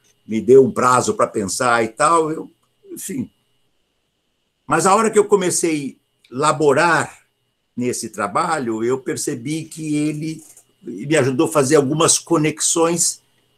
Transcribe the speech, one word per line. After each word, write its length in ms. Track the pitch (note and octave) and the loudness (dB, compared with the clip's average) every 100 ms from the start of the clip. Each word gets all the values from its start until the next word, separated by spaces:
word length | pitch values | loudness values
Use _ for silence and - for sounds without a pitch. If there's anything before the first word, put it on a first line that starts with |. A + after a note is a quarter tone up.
| _ _ - | _ _ -8
me 140 | A2 | -4
deu 220 | G2 C3 B2+ | 6 6 6
um 60 | |
prazo 420 | - B2 B2+ A2+ G#2 | 2 2 2 2 0
pra 100 | A#2+ | -2
pensar 580 | A#2 G2 - B2+ A#2 | -2 -6 -2 0 0
e 40 | A2+ | 0
tal, 420 | - D3 E3+ D#3 | 0 2 2 0
eu, 220 | D#3 - _ _ _ G4+ | -6 -12 _ _ _ -20
enfim. 400 | F4+ - F#3+ A2+ _ _ _ _ _ _ _ _ _ _ _ _ _ - | -16 -10 -8 -10 _ _ _ _ _ _ _ _ _ _ _ _ _ -4
Mas 200 | D#3 F3 | 0 4
a 80 | |
hora 160 | G3+ G#3+ | 4 4
que 80 | G#3+ | 2
eu 80 | G3+ | 2
comecei 720 | G3+ F3+ - F3 D#3 C3+ - _ _ _ | 2 0 -2 -2 -2 -6 -10 _ _ _
a 60 | B2 | -4
laborar 840 | D3+ C#3 D3+ C3+ E3+ D#3 B2+ - _ _ _ _ _ - | -2 2 2 4 4 2 -2 -8 _ _ _ _ _ -8
nesse 340 | B2 A2+ A#2 | -6 -6 -8
trabalho, 760 | - G2+ A#2+ E3+ D#3 A#2+ A2 | -6 -4 -2 -2 -4 -4 -4
eu 160 | A2+ C3 | -2 -4
percebi 640 | D3 D#3 - C#3 A#2 D#3 | -4 -6 -6 -8 -6 -8
que 320 | D3+ - D#3 D3+ | -8 -12 -6 -2
ele 480 | D3+ D3+ D#3+ D#3 - - _ _ | -2 -4 -8 -10 -16 -20 _ _
me 360 | - G#2+ C#3 D#3 | -16 -12 -2 0
ajudou 300 | C3 C3 C3+ | 2 0 0
a 40 | |
fazer 240 | D3+ B2+ D#3 | 0 2 4
algumas 440 | C3 D3+ D#3+ - | 2 2 2 0
conexões 1040 | - E3 D#3 D3+ - E3+ E3 E3+ - - _ _ _ | 0 0 0 -2 -2 0 0 0 -2 -6 _ _ _